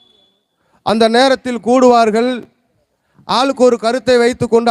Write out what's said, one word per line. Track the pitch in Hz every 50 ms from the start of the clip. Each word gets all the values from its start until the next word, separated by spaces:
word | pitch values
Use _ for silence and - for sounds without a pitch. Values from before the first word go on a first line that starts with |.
| _ _ _ _ _ _ _ _ _ _ _ _ _ _ _ _ -
அந்த | - 208 226 233 220 226
நேரத்தில் | 240 262 269 262 - - 254 247 220 170
கூடுவார்கள், | 214 247 247 254 247 240 233 233 220 202 226 240 254 254 226 - _ _ _ _ _ _ _ _ _ _ _ _ _ _ _ -
ஆளுக்கு | - 190 226 262 277 262 269 254
ஒரு | 247 240 233 214
கருத்தை | 226 247 262 - 254 254 240 233
வைத்துக்கொண்டு | 240 247 - 240 233 226 226 233 233